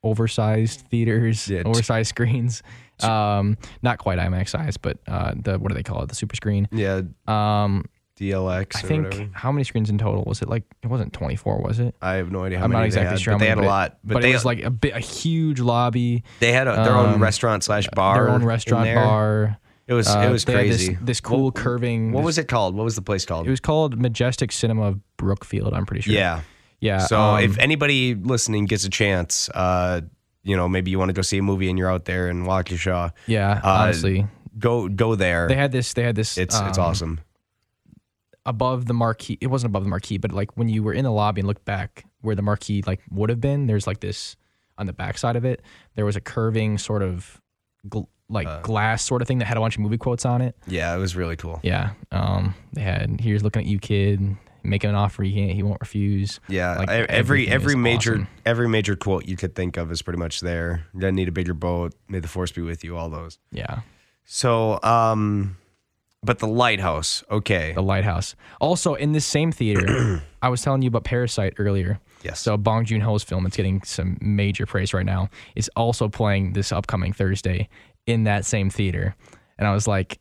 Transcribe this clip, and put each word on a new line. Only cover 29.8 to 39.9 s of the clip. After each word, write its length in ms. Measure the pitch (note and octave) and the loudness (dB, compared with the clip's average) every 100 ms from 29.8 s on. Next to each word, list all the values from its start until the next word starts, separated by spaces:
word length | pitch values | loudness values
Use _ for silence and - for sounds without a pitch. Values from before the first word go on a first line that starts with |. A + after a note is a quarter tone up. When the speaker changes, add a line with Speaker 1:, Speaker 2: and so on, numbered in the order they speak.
| F2+ F2+ E2 _ _ _ | 2 -2 -6 _ _ _
Speaker 2:
you 140 | F#2+ F#2+ | -2 0
know, 120 | F2+ | 2
maybe 220 | F#2 F#2 | 0 0
you 80 | F#2 | 0
wanna 140 | F#2 | 0
go 100 | F#2+ | 0
see 160 | F#2 G2 | 0 0
a 40 | |
movie 280 | G2 F#2+ F#2 | 0 0 0
and 80 | F#2 | 0
you're 120 | F#2 | 0
out 140 | F2+ F2 | 0 -2
there 220 | F#2 F2+ | -2 -2
in 140 | F2 | -2
Waukesha, 680 | F2+ F#2+ F2 F2+ F#2+ F2+ E2+ - - | 0 0 0 -4 -2 0 -2 -6 -2
Speaker 1:
Yeah, 320 | A2 G2 G2+ | 0 2 2
Speaker 2:
uh, 40 | G2 F#2+ | 4 4
Speaker 1:
honestly. 420 | F#2 E2+ F#2+ F#2+ G2+ - - A2 | 4 2 2 2 0 -4 -18 -2
Speaker 2:
go, 300 | A#2 A#2+ G2 | 0 2 0
go 260 | G2 A2+ | 2 2
there. 320 | A2 F#2 E2+ E2+ | 4 2 2 2
Speaker 1:
They 60 | |
had 160 | C3+ C#3 | 2 2
this, 220 | B2+ B2 | 0 -2
they 80 | - | 0
had 140 | A#2+ G#2+ | 0 0
this, 200 | G#2+ - | -2 -2
Speaker 2:
It's, 220 | F#2 A2 | 0 0
it's 180 | G2 F#2+ | 0 2
Speaker 1:
um, 60 | |
Speaker 2:
awesome. 360 | F2 E2 D#2+ D#2+ - _ _ _ _ _ _ - _ _ _ _ | 2 0 -4 -6 -10 _ _ _ _ _ _ -20 _ _ _ _
Speaker 1:
above 420 | - A2+ B2+ B2+ A#2+ | -6 0 0 0 -2
the 80 | |
marquee. 440 | A#2 A#2 A2 - G2+ | 0 0 0 -8 -6
It 60 | C3 | -2
wasn't 220 | C3 A#2+ | -2 -2
above 140 | G2 | -2
the 60 | G2 | -2